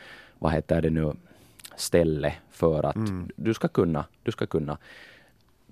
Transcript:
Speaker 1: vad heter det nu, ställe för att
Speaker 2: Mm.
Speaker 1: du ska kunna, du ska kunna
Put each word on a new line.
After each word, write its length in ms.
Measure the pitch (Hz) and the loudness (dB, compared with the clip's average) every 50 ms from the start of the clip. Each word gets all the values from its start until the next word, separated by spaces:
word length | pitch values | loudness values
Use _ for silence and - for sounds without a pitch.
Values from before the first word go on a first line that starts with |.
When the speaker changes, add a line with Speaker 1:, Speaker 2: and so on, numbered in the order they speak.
| - - - - - - - - | -20 -20 -20 -20 -20 -20 -10 -4
Speaker 1:
vad 140 | - 80 80 | 0 0 0
heter 300 | 78 76 - 85 82 80 | 0 0 0 2 2 2
det 80 | 80 | 2
nu, 220 | 80 80 78 76 69 - - - - - - - - - - - - | 2 0 0 -2 -2 -6 -10 -20 -20 -20 -20 -20 -20 -20 -20 -18 -12
ställe 580 | - - - - 87 85 82 78 73 71 73 73 - - - | -10 -2 2 4 6 6 6 2 0 0 -2 -4 -4 -12 -20
för 320 | - - - 82 80 76 - | -6 0 2 2 2 2 0
att 100 | 139 - | 0 -2
Speaker 2:
Mm. 320 | - 110 107 95 92 87 - - | -2 -2 -4 -4 -4 -6 -10 -10
Speaker 1:
du 180 | - - 110 113 | -6 -2 -2 -2
ska 140 | - - - | 0 -2 -2
kunna, 360 | - - 98 85 80 73 76 - _ _ - | 2 2 2 2 2 0 -2 -6 _ _ -6
du 100 | - - | -6 -4
ska 140 | - - | -4 -4
kunna 320 | - - 82 76 71 73 - - - - - - - - - - _ _ _ _ _ _ _ _ - | -4 -2 -2 -2 -4 -6 -8 -12 -18 -20 -20 -20 -20 -20 -20 -20 _ _ _ _ _ _ _ _ -16